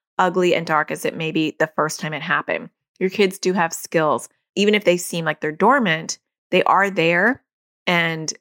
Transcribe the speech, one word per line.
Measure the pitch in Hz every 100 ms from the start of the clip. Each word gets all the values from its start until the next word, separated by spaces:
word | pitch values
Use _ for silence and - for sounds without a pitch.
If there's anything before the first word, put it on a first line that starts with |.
| _ -
ugly | 185 185 180 165
and | 170
dark | 156 156
as | 156
it | - 160
may | 160
be | 160 156 -
the | 156 -
first | 156 -
time | 156
it | 147
happened. | 160 147 160 165 165 _ _ -
Your | 190
kids | - 190 -
do | 185
have | 190 165
skills. | - - 160 156 117 - _ _ 190
Even | 202 214
if | 180
they | 175
seem | - 170 160
like | 156
they're | 156
dormant, | 156 202 277 202 160 165 - _ _ _
they | 175
are | - 170 196
there | 190 165 175 214 262 _ _ _ _ -
and | 175 165 160 156 -